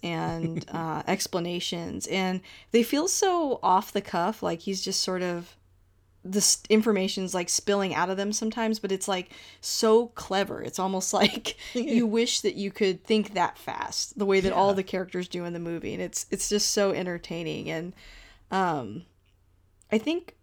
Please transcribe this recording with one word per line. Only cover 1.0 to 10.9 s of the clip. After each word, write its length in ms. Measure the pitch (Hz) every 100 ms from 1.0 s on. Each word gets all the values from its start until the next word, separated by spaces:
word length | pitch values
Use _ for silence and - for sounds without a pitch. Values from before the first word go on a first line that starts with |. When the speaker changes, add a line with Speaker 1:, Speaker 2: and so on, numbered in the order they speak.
| -
Speaker 1:
explanations, 1000 | 185 - 180 175 175 - 170 170 - -
and 340 | 190 185 185 - - -
they 120 | 233
feel 260 | 226 285 359
so 500 | - 381 349 294 240
off 300 | 190 185 214
the 80 | 202
cuff, 400 | - 180 180 220
like 180 | 175 170
he's 220 | - 190
just 180 | - 190
sort 220 | - 185
of, 340 | 180 175 175 - _ _ _ _ _ _
the 140 | 180 202
s-, 240 | - - -
information's, 640 | 220 226 202 190 - 185
like, 160 | 180 175
spilling 460 | - - 202 190
out 160 | 151 175
of 80 | 190
them 120 | 202
sometimes, 480 | 208 220 226 220 220
but 140 | 196
it's, 160 | 196 202
like, 240 | 185 180 - - -
so 460 | - - 226 220 240
clever. 540 | - - 190 190 -
It's 160 | - -
almost 360 | 190